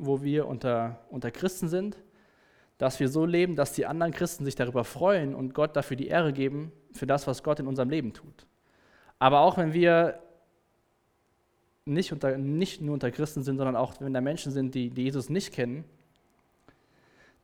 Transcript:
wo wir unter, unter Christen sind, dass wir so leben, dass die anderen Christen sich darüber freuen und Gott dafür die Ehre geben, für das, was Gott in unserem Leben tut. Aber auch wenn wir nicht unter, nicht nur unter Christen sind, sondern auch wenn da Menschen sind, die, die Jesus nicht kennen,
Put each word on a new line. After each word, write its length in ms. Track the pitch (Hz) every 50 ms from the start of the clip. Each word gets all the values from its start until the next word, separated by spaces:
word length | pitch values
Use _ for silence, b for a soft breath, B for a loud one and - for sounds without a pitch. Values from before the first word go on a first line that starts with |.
wo 200 | 151 139 139 135
wir 260 | 143 143 147 151 147 -
unter, 500 | 135 - - 131 120 117 117 120 120 - - -
unter 200 | 143 131 123 120
Christen 380 | - - 180 190 185 - 185 160
sind, 280 | 170 185 196 208 202 - - b b b b b b b b b b b b b b _
dass 200 | - 131 - -
wir 100 | 143 131
so 160 | 139 160 160
leben, 300 | 170 170 170 180 180 165
dass 180 | 147 139 -
die 140 | - - -
anderen 260 | - - 165 170 170
Christen 320 | - - 180 175 - - 143
sich 120 | 135 127
darüber 260 | - 127 123 123 127
freuen 500 | 113 - - 131 165 190 202 180 151 139
und 220 | 139 127 131 127 131
Gott 220 | - 151 156 -
dafür 200 | 147 135 - 135
die 120 | 127 139 -
Ehre 240 | 151 170 170 151
geben, 400 | 139 135 135 135 143 143 156 160 - _ _ _
für 140 | - - 139
das, 220 | 131 135 143 - 143
was 160 | 127 - -
Gott 160 | 151 147 147
in 80 | 139 131
unserem 220 | 131 135 127 127
Leben 220 | 151 160 131 110
tut. 340 | - - - 151 - - - _ _ b b b b b b b b b b b b _
Aber 220 | 127 135 143 143
auch 160 | 151 180 180
wenn 160 | 185 170 160
wir 480 | 156 175 170 170 170 165 170 160 - - - - - _ _ _ _ _ _ _ _ _ _ _ _ _ _ _ _ _ _ _ _ _ _ _ _ _ _ _ _ _ _
nicht 280 | 151 143 170 185 -
unter, 260 | 165 143 - 135 131 139
nicht 420 | 139 139 147 160 196 196 - -
nur 140 | 156 147 147
unter 180 | 139 - 120
Christen 300 | 120 - 151 151 - 147
sind, 140 | 131 139 135
sondern 200 | 135 135 131 123
auch 180 | 113 127 127 - -
wenn 120 | 139 139
da 80 | 131 127
Menschen 300 | 127 139 156 165 - 139
sind, 240 | 131 139 135 127 131
die, 160 | 131 123 120
die 140 | 127 127 127
Jesus 240 | 135 135 139 120 -
nicht 240 | 151 190 202 -
kennen, 320 | - - 123 120 123 151 160 - _ _ _ _ _ _ _ _ _ _ _ _ _ _ _ b b b b b b b b b b b b b b b